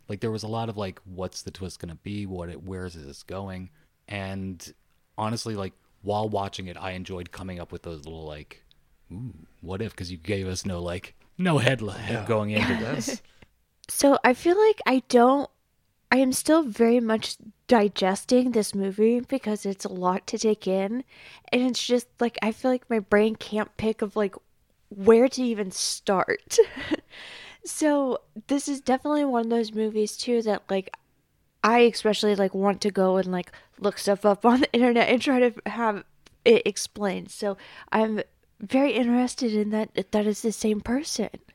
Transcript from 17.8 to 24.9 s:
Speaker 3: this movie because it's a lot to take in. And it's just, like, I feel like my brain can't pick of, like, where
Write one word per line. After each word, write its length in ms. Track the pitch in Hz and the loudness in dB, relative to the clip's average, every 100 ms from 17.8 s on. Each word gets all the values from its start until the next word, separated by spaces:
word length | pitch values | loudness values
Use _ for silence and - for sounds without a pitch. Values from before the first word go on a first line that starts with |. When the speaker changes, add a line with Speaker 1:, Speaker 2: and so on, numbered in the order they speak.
| 208 - 185 202 - 247 254 | 4 0 0 -2 2 2 4
Speaker 3:
this 220 | 226 202 | 0 -2
movie 460 | 202 196 196 220 240 | -2 -4 2 2 2
because 460 | 247 262 214 214 196 | 0 -4 -4 -4 -4
it's 200 | 196 - | -6 -8
a 60 | |
lot 340 | 185 180 185 - | -2 0 -2 -4
to 100 | 220 | -2
take 260 | 220 208 190 | 0 0 0
in. 360 | 190 196 240 - - - - - | -2 -2 -6 -10 -16 -20 -20 -4
And 100 | 247 | 0
it's 220 | 254 233 - | 0 -2 0
just, 220 | 240 - - | -2 -2 -4
like, 180 | 233 - | -4 -2
I 100 | 208 | -4
feel 200 | 226 254 | -2 0
like 180 | 254 - | -2 0
my 100 | 226 | -4
brain 360 | 196 208 220 220 | 2 4 4 0
can't 400 | - 214 - - | -6 -6 -6 -4
pick 240 | 220 214 | -4 -2
of, 140 | 208 220 | -4 -2
like, 200 | 202 - - _ _ _ | -4 -4 -18 _ _ _
where 380 | _ | _